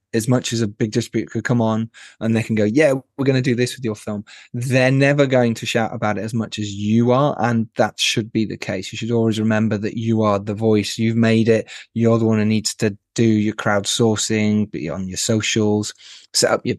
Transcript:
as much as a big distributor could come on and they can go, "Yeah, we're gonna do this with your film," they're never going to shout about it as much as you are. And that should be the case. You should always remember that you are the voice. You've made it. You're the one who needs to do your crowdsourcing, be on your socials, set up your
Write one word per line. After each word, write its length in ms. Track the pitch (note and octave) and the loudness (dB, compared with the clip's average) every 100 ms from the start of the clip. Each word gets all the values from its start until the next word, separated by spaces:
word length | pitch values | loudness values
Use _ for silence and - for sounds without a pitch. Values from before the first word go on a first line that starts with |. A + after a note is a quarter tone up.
| _ | _
as 140 | A2+ A2+ | -4 0
much 240 | B2+ G#2+ | 0 0
as 80 | A2+ | -2
a 80 | A2 | -4
big 240 | - A2 | -2 -4
distributor 400 | A#2 A2+ A2+ F2 | -2 -4 -6 -6
could 140 | A#2 - | -6 -2
come 160 | B2 | 0
on 280 | A2+ A2 A2+ - - - | 0 0 -4 -10 -20 -8
and 160 | A2 A2 | -2 -2
they 80 | |
can 100 | G#2+ | 0
go, 120 | A2 G#2 | 0 0
"Yeah, 300 | B2 D3+ C3+ - - | 4 2 2 -6 -4
we're 60 | C3+ | 0
gonna 160 | C3 | 0
do 140 | B2+ A#2+ | 0 0
this 200 | A#2+ - | -2 -4
with 80 | A#2+ | -8
your 100 | G2+ | -8
film," 300 | - G#2 - - - | -8 -8 -10 -18 -12
they're 380 | A#2+ B2 B2+ B2+ | -8 -2 2 2
never 340 | C3+ C#3 C#3+ C3+ | 4 4 4 2
going 280 | B2+ A#2+ A2+ | 2 2 0
to 100 | A2+ | -4
shout 300 | A#2 A2 A2+ | -2 -2 -4
about 220 | A2 G2+ | -4 -4
it 40 | A2 | -4
as 80 | |
much 260 | A#2 G#2+ - | -6 -6 -6
as 100 | G#2 | -8
you 420 | G2+ G#2 A2+ A#2+ | -6 0 2 4
are. 200 | B2 C#3+ - | 4 2 0
And 300 | A#2 A#2 A2 - | 0 0 -2 0
that 200 | G#2+ - | -2 0
should 320 | - - A2 | -4 -2 -2
be 120 | A2+ G2+ | -2 -2
the 120 | G2 | -6
case. 340 | - G2 F#2+ | -8 -8 -8
You 60 | A2 | -8
should 120 | A2+ | -2
always 300 | A#2 A2+ G#2+ | 0 2 2
remember 380 | A2 G#2+ A2 G#2 | 0 2 0 -2
that 180 | G#2 A2+ | -4 -4
you 240 | A2+ A2 | 0 2
are 160 | G#2+ G2+ | 2 0
the 160 | G#2 | -2
voice. 440 | G#2 A2+ G#2+ G#2 - | -2 2 2 0 -2
You've 160 | A2+ A2+ | 0 2
made 320 | A2 A2+ A2 | 4 4 4
it. 240 | A2 - - - | 2 0 -14 -10
You're 260 | A2+ A2+ A2+ | 0 2 4
the 60 | A2+ | 4
one 140 | A2 | 2
who 60 | G#2+ | 2
needs 300 | A2 G#2 - | 0 -2 -2
to 200 | A2 G#2 _ - | -2 -4 _ 0
do 80 | |
your 320 | A#2 G#2+ G#2+ G#2+ | 4 4 2 -2
crowdsourcing, 1160 | A2+ G#2 G2 - A2+ G#2+ - A2 G#2+ G#2+ G#2 | 0 0 0 0 2 2 -2 0 2 2 0
be 200 | - D#2 | -4 -8
on 180 | D#2+ F#2+ | -8 -8
your 100 | F2+ | -6
socials, 760 | - A2 - A2+ G#2+ G#2+ G#2 - - - - | -2 0 0 0 2 0 -2 -10 -20 -20 -6
set 180 | - - | 0 0
up 140 | A2 | 0
your 100 | A#2+ | -2